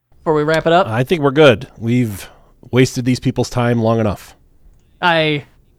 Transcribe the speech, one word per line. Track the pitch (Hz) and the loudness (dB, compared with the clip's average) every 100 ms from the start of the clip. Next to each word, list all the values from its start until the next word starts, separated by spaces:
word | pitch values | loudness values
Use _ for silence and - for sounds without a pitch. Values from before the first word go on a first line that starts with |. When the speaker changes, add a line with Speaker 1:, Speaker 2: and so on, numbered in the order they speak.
| _ | _
Speaker 1:
before | _ 170 | _ -4
we | 151 | -2
wrap | 151 160 165 | 0 0 2
it | |
up? | 170 190 | 2 2
Speaker 2:
I | 110 | -2
think | 131 180 | -2 0
we're | 139 | 0
good. | 135 147 104 - - | 4 4 4 -2 -10
We've | 113 123 117 98 - - _ _ - | -2 0 -2 -6 -16 -20 _ _ -4
wasted | 120 131 131 | 0 2 0
these | 123 127 | -4 -2
people's | 135 123 120 | -2 -4 -4
time | 123 120 120 | -2 -2 0
long | 110 113 | 0 0
enough. | 107 - - - _ _ - _ _ - | -2 -4 -12 -20 _ _ -20 _ _ -4
Speaker 1:
I | 180 165 156 147 - _ _ | 0 0 0 -4 -8 _ _